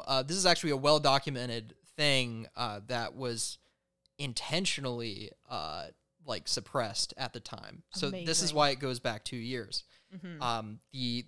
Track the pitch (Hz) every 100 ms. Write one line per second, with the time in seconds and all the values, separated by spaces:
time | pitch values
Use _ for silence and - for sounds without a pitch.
0 | - 135 135 185 185 170 165 139 143 151
1 | 143 135 - 131 123 117 113 - _ -
2 | 147 135 123 113 113 - 117 104 110 120
3 | 110 127 127 113 - - _ _ _ _
4 | _ - 143 113 - 160 190 - 131 120
5 | 117 98 107 - - 117 78 78 71 -
6 | _ _ - 95 - - - 139 110 98
7 | - - 127 120 - 110 - - - 185
8 | 151 - 165 160 175 151 143 131 139 123
9 | 123 110 - 123 117 127 110 - - _
10 | _ 185 180 165 123 113 110 110 _ 135
11 | 123 120